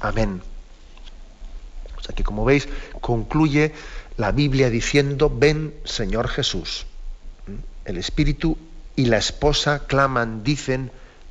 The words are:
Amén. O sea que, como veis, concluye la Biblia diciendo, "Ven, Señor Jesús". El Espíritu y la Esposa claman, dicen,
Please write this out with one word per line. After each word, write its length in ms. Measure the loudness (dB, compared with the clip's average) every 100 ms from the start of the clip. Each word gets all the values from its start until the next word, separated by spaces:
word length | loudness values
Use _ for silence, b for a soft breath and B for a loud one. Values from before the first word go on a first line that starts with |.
Amén. 400 | -2 0 0 -2 -10 -14 -16 -20 -20 -18 -16 -16 -18 -14 -12 -12 -12 -12 -12 -12
O 60 |
sea 100 | -6
que, 120 | -2 0
como 180 | 2
veis, 240 | 4 4 2 B B B
concluye 760 | -2 0 0 2 4 4 2 B B B B -2
la 160 | 0
Biblia 360 | 2 4 4 4
diciendo, 600 | 2 2 2 2 2 2
"Ven, 400 | 6 4 4 -2 -8 -8
Señor 420 | -4 0 0 0
Jesús". 580 | 0 -2 -2 -6 -8 -10 -10 -10 -10 -12 -14 -12 -10 -10 -12 -6
El 100 | -6
Espíritu 640 | -2 2 2 2 0 0 -6 -16 -6 2
y 80 | 4
la 140 | 4
Esposa 680 | 2 2 2 4 2 0 2
claman, 560 | 4 4 4 0 -2
dicen, 480 | -2 -2 0 -2 -2 b b b -14